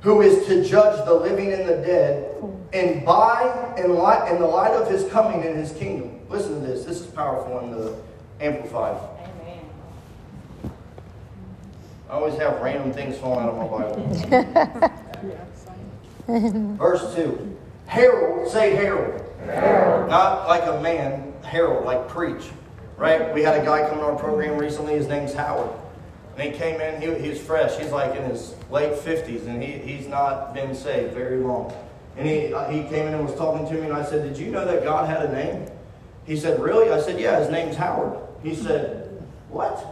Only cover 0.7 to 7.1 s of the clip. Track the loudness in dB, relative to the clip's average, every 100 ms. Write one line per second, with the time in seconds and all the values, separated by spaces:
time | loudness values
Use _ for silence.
0.7 | 8 8 6 4 4 4 0 0 0 2
1.7 | 0 4 4 4 2 -2 -8 -10 -12 -6
2.7 | 0 0 0 4 6 6 4 2 0 -6
3.7 | -2 2 4 4 4 4 2 2 2 2
4.7 | 2 2 0 0 2 2 2 -2 -4 -6
5.7 | -8 -6 -6 -8 -14 -8 -6 -4 -6 -4
6.7 | -6 -6 -10 -10